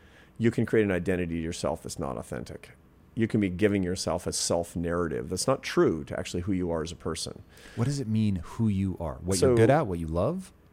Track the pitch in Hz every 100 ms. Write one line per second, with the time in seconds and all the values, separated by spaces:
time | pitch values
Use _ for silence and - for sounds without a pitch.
0 | - - - - 113 117 110 113 104 90
1 | 87 90 87 85 80 85 71 76 - -
2 | 71 58 - 62 - - - - - _
3 | - - 110 110 101 90 104 101 90 90
4 | - 82 82 - - 85 85 85 85 85
5 | 85 62 71 92 - 135 - - 156 80
6 | 71 - 87 87 87 92 87 82 80 -
7 | 85 80 - - - - - - 120 143
8 | 110 110 107 92 - - 113 95 98 -
9 | 80 69 87 95 135 120 113 143 120 87
10 | 82 82 113 185 185 - -